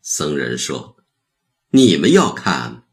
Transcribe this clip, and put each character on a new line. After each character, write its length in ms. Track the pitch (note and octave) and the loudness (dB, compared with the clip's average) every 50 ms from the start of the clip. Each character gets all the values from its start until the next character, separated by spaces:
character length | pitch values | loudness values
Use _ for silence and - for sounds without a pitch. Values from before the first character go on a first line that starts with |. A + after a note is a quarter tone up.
| _ | _
僧 340 | - - - D#2 D2 D2 | -8 -6 -4 -4 -4 -4
人 180 | C#2 B1+ A#1+ B1 | -4 -4 -6 -6
说 420 | B1 - - C#2+ B1+ B1 - _ _ _ _ _ _ _ _ _ _ _ _ _ _ _ _ - | -6 -6 -8 -8 -10 -12 -16 _ _ _ _ _ _ _ _ _ _ _ _ _ _ _ _ 4
：“你 240 | C3+ C3 A2+ E2+ | 6 6 6 4
们 140 | D2 E2+ A2+ | 2 2 4
要 200 | E3 F#3+ D#3 - | 4 4 2 0
看 520 | - - - G2 E2 C2 A#1+ A#1 A#1+ A#1 _ _ | -4 -6 -4 -4 -4 -4 -6 -10 -14 -18 _ _